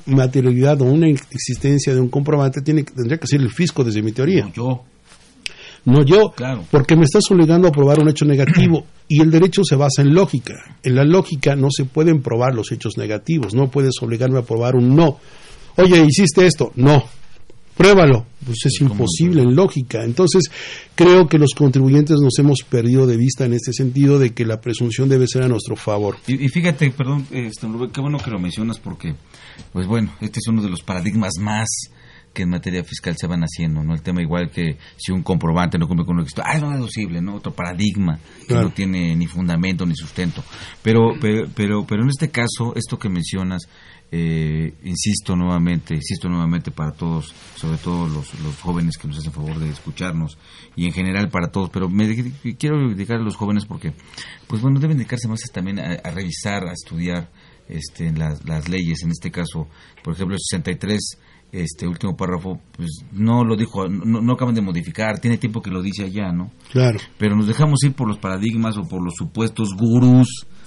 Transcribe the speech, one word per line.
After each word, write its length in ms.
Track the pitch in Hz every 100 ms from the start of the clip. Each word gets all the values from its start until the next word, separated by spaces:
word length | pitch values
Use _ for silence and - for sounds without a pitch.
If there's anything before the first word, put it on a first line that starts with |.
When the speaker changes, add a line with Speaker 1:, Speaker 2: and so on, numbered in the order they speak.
| -
Speaker 1:
materialidad 720 | 135 131 135 127 123 139 147
o 40 | 127
una 220 | 151 165
existencia 840 | 139 - 127 - 120 139 143 139
de 60 | 131
un 100 | 123
comprobante 520 | 143 143 147 135 139
tiene 220 | 139 151
que, 100 | 135
tendría 260 | 131 117 160
que 80 | 120
ser 140 | 139
el 100 | 127
fisco, 320 | - 175 -
desde 180 | 120 107
mi 120 | 110
teoría. 320 | 107 143 190 98
Speaker 2:
No 80 |
yo. 300 | 110 123 123 - _ _ - _ _ - - - - 120
Speaker 1:
No 180 | 139
yo, 280 | 139 196 214 -
Speaker 2:
Claro. 300 | 117 104 82
Speaker 1:
porque 240 | 147 135 160
me 80 |
estás 260 | 156 208 -
obligando 380 | 185 160 170 180
a 40 |
probar 280 | 147 139 151
un 100 | 156
hecho 160 | 147 147
negativo, 600 | 139 135 175 180 160 - -
<clears throat> 100 | -
y 140 | 147
el 80 | 160
derecho 340 | 160 185 196
se 120 | 180 135
basa 260 | 143 139
en 120 | 139
lógica. 420 | 165 196 135 - - - -
En 120 | 131 127
la 80 |
lógica 520 | 143 185 185 147 143 139
no 120 | 139
se 160 | 139 131
pueden 360 | 156 165 160
probar 320 | 120 113 123 120
los 160 | 101
hechos 260 | 113 110 113
negativos, 560 | 107 107 - 165 107
no 160 | 117 135
puedes 240 | 143 135 -
obligarme 380 | 117 113 131 131
a 40 |
probar 320 | 117 113 120 127
un 200 | 123 143
no. 220 | 165 143 - - - - - -
Oye, 280 | 185 175
¿hiciste 440 | 156 170 196 - 180
esto? 240 | - 123 -
No. 280 | 131 147 - - - - - - - -
Pruébalo. 480 | 185 196 151 120 - -
Pues 140 | 131 113 135
es 140 | -
Speaker 2:
¿Cómo 120 | 139
Speaker 1:
imposible 500 | 104 101 85 175 165
Speaker 2:
no? 60 | 123
Speaker 1:
en 60 | 131
lógica. 480 | 190 143 123 113
Entonces, 460 | 113 127 185 190 151 - - - - -
creo 320 | 175 185 165
que 100 | 156
los 140 | 139
contribuyentes 640 | - 143 131 131 143 151 147
nos 180 | 139 135
hemos 240 | 143 135
perdido 420 | - 123 117 131 131
de 120 | 117
vista 280 | 127 - 123
en 80 |
este 180 | 120 127
sentido 460 | 120 131 131 143 143
de 140 | 123
que 140 | 117 113
la 140 | 110
presunción 480 | 123 110 120 113 135
debe 180 | 131 127
ser 160 | 131
a 40 | 127
nuestro 280 | 113 - 110
favor. 400 | - 104 104 - -
Speaker 2:
Y, 180 | 131
y 60 | 139
fíjate, 400 | 175 170 143 143
perdón, 380 | - 131 143 131
este, 380 | 127 117 107 110
Rubén, 240 | 113 123
qué 100 | -
bueno 160 | 139 143
que 140 | 110
lo 80 | 101
mencionas 400 | 90 110 110 107
porque, 340 | - 85 85 71 - - - - -
pues 120 | 90 90
bueno, 260 | 113 104 -
este 180 | 107 -
es 80 | 113
uno 160 | 113
de 60 | 101
los 120 | 85
paradigmas 520 | - 92 90 107 95 82
más 280 | 104 107 110 - - _ - - _
que 100 | -
en 60 | 90
materia 340 | 87 92 90
fiscal 320 | 82 - 90 80
se 80 | 82
van 140 | 87
haciendo, 420 | 80 - 82 76
¿no? 100 | 76 80
El 60 |
tema 180 | 92 90
igual 280 | 80 87 82
que 260 | 92 82 73 - -
si 160 | -
un 120 | 92
comprobante 540 | 80 87 85 82 87 87
no 80 | 80
cumple 180 | 87 85
con 100 | 85
un 40 |
requisito, 220 | 78 - -
ah, 100 | 156
es 60 |
no 100 | 147
deducible, 480 | 139 113 113 101 85
¿no? 140 | 92 101
Otro 160 | 98
paradigma 680 | 76 87 87 104 98 90 78 - -
que 60 | -
Speaker 1:
Claro. 200 | 120 98
Speaker 2:
no 60 |
tiene 420 | - 98 92 85 82
ni 100 | 82
fundamento 600 | 85 90 82 92 85 90
ni 100 | 78
sustento. 480 | 80 - 90 - - - - -
Pero, 300 | 110 113 113 -
pero, 280 | 107 107 76 -
pero, 300 | 101 104 95
pero 160 | 104
en 60 | 127
este 200 | 139 160
caso, 460 | - 120 - 117 117
esto 240 | - 117
que 100 | 104
mencionas, 540 | 90 82 95 92 92 - _ - - _
eh, 640 | 85 82 80 78 78 80 - 92
insisto 500 | 87 107 101 - 90
nuevamente, 600 | 90 87 87 85 - 80
insisto 340 | 71 95 92
nuevamente 400 | 87 82 85 78
para 220 | 76 78
todos, 420 | - 85 82 76 - - -
sobre 220 | 80 78
todo 300 | 85 87 82
los, 320 | 76 71 -
los 140 | 76 69
jóvenes 360 | 87 85 85 -
que 80 | 76
nos 100 | 73
hacen 140 | 78
favor 260 | 76 76 78
de 120 | 78
escucharnos 680 | 71 - - 90 82 78 - _ - - -
y 100 | 87
en 60 |
general 380 | 82 92 95 101
para 180 | 92 85
todos, 240 | 101 90
pero 180 | 98 92
me 180 | 98 107
de-, 480 | 113 123 135 120 -
quiero 280 | 147 151 131
dedicar 280 | 98 98 117
a 60 |
los 120 | 110 90
jóvenes 300 | 104 104 104
porque, 280 | - 82 - - - - - -
pues 160 | 110
bueno, 180 | 131 135
deben 180 | 156 151
dedicarse 300 | 110 120 117
más 140 | 110 -
también 280 | - 92 98
a, 140 | 71 85
a 80 | -
revisar, 560 | 95 92 - 104 101 90
a 60 |
estudiar, 580 | 85 - 82 87 87 82 _ _ _ -
este, 440 | 80 76 - 82
las, 320 | 78 78 76 71
las 240 | 80 80
leyes. 320 | 92 85 78
En 80 | 82
este 220 | 82 -
caso, 360 | 90 82 82 76 _ - _
por 100 | -
ejemplo, 220 | 82 92 95
el 60 |
sesenta 300 | - 92 92
y 40 | 87
tres, 420 | 98 104 - - _ _ _
este 360 | 95 80 - 87
último 280 | 87 98 82
párrafo, 460 | 95 90 92 87 _ -
pues 140 | 85 78 -
no 300 | 98 110 120
lo 120 | 113 107
dijo, 320 | 113 101 92
no, 340 | 95 113 113
no 120 | 117
acaban 200 | 123 123 113
de 60 |
modificar, 580 | 95 87 82 92 110 104
tiene 180 | 117 117
tiempo 240 | 110 110
que 80 | 98
lo 100 | 92
dice 220 | 98 95
allá, 280 | 98 101 95
¿no? 180 | 87 98 - -
Speaker 1:
Claro. 280 | 127 123 104 - -
Speaker 2:
Pero 180 | 107 104
nos 100 | 107
dejamos 360 | 135 151 143
ir 100 | 143
por 140 | 135 113
los 100 | 101
paradigmas 600 | 95 95 113 113 113 104
o 60 |
por 180 | 82 92
los 100 | 90 82
supuestos 560 | 80 110 113 113 110
gurús 720 | 95 113 120 127 127 127 - - -